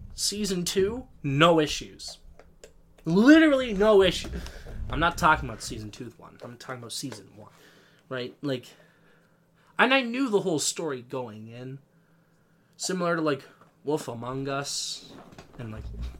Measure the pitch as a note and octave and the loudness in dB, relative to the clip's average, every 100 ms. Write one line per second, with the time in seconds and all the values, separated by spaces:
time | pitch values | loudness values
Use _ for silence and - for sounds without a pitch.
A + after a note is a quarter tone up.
0 | - - - G3+ G#3 F#3 E3+ G3 G3 A#3+ | -16 -6 -4 -2 -2 -2 -2 0 0 -2
1 | B3+ - D3 C3+ E3+ E3 D3 - G#2+ - | -10 -10 -2 4 6 6 2 -2 -10 -16
2 | - - - - - - - - - _ | -18 -18 -20 -20 -20 -20 -20 -20 -20 _
3 | - F3 A#3+ D#4+ D#4+ C4+ B3+ F#3+ G#3+ G3+ | 0 6 10 10 8 4 0 2 6 8
4 | F#3+ - - F3+ - - - - - B2+ | 6 2 -6 -8 -10 -14 -14 -10 -6 -2
5 | E3+ - E3 D#3 B2+ A2 - A#2 G#2+ - | -2 2 4 2 0 -10 -12 -12 -12 -14
6 | A#2+ - - E2 A#2+ A#2+ - B2+ A#2 - | -16 -18 -20 -20 -18 -16 -14 -14 -12 -10
7 | C#3 A2 - G#2 G#2+ - - - _ _ | -10 -12 -18 -20 -20 -20 -20 -20 _ _
8 | - C3 B2 - C#3+ C3 - - _ _ | -12 -10 -10 -8 -6 -6 -8 -20 _ _
9 | _ _ _ _ _ _ _ - A#3 C4+ | _ _ _ _ _ _ _ 0 4 4
10 | A#3+ A#3+ C4+ G3+ F3+ D3+ - - E3 C3 | 0 -2 0 0 0 -2 -2 -4 -6 -8
11 | B2 C3 B2 G#2+ A2 A#2 C3 C3+ _ _ | -8 -10 -10 -12 -16 -14 -14 -14 _ _
12 | _ _ _ _ _ _ _ - - F3+ | _ _ _ _ _ _ _ -10 -6 -2
13 | F3 E3+ D#3 C3+ - - - _ C3 D3+ | -2 0 0 -2 -6 -20 -20 _ -4 -4
14 | C#3 A#2 A#2+ C3+ C#3 C#3 C#3+ - - - | -4 -10 -8 -6 -6 -6 -6 -6 -8 -10
15 | - - - - - - A#2 G#2+ - - | -14 -20 -20 -20 -20 -16 -12 -12 -12 -10
16 | - - | -10 -12